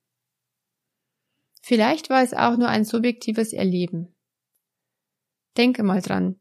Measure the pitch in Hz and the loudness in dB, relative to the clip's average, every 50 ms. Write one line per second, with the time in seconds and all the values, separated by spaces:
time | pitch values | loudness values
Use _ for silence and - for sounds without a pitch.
0 | _ _ _ _ _ _ _ _ _ _ _ _ _ _ _ _ _ _ _ _ | _ _ _ _ _ _ _ _ _ _ _ _ _ _ _ _ _ _ _ _
1 | _ _ _ _ _ _ _ _ _ _ _ _ - - 247 220 214 247 320 311 | _ _ _ _ _ _ _ _ _ _ _ _ -4 0 2 2 4 2 2 0
2 | - - 262 262 254 247 - - - 240 240 247 240 226 - 214 214 220 - 226 | -2 0 2 2 2 2 0 0 0 2 2 2 0 2 0 0 0 0 -2 0
3 | 226 247 240 247 - 226 214 226 226 220 - - 190 185 180 180 180 - - 165 | 0 -2 -2 -4 -6 -4 -2 -2 -2 -4 -2 -2 -2 0 0 0 -2 -4 -4 -8
4 | 175 - _ _ _ _ _ _ _ _ _ _ _ _ _ _ _ _ _ _ | -10 -12 _ _ _ _ _ _ _ _ _ _ _ _ _ _ _ _ _ _
5 | _ _ _ _ _ _ _ _ _ _ _ 240 240 254 247 240 214 190 185 185 | _ _ _ _ _ _ _ _ _ _ _ 2 2 2 2 2 0 0 0 0
6 | 180 - 190 190 180 185 185 - | -2 -2 -2 -2 -2 -2 -4 -4